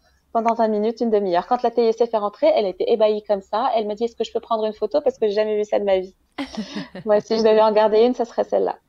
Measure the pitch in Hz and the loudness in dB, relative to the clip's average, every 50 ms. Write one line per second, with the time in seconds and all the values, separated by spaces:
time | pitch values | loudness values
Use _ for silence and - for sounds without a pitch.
0 | _ _ _ _ _ _ - 233 220 233 220 233 226 220 214 208 208 226 233 - | _ _ _ _ _ _ -4 -2 0 0 0 0 0 0 0 0 -2 -2 -2 -2
1 | 247 233 214 208 202 190 170 175 180 - 247 240 247 233 233 247 233 226 220 - | -2 0 0 0 0 2 0 -2 0 0 -2 0 0 -2 0 2 2 2 2 0
2 | 240 233 - 214 202 202 - - 285 320 - 226 214 185 180 - - - 233 214 | -2 -2 0 -4 -4 -4 -4 0 2 2 2 2 0 -2 -2 -4 -2 -2 2 2
3 | 220 214 214 208 214 - 208 196 196 _ - 214 240 - 220 233 214 208 208 208 | 2 2 2 -2 -2 -4 -4 -4 -4 _ -4 -2 -2 -2 -2 -2 -4 -4 -4 -4
4 | 233 233 233 - 220 - - 233 - - 233 220 214 214 214 - 214 214 - 294 | -6 -6 -4 -6 -8 -6 -6 -10 -4 -4 -4 -2 -2 -4 -4 -6 -6 -2 -2 0
5 | 294 262 247 - 226 214 196 214 214 214 214 208 208 - 220 208 202 196 190 190 | 0 0 -2 0 -2 -2 0 -2 -2 -2 -2 -4 -2 -2 -2 -2 0 0 0 0
6 | 185 190 - _ _ _ _ - 277 - - 220 190 - - 202 - - - 185 | -2 -6 -14 _ _ _ _ -10 -10 -10 -8 -10 -10 -10 -10 -12 -12 -12 -14 -10
7 | - 214 208 214 - - 220 220 220 220 220 220 220 220 214 214 220 214 214 214 | -2 0 0 0 0 -2 -2 2 4 4 4 6 4 4 4 2 2 4 4 4
8 | 226 247 254 - 233 233 - - 208 - - 190 190 180 - - _ | 4 2 2 -2 -6 -6 -4 -6 -4 -2 -2 -2 -2 -2 -4 -8 _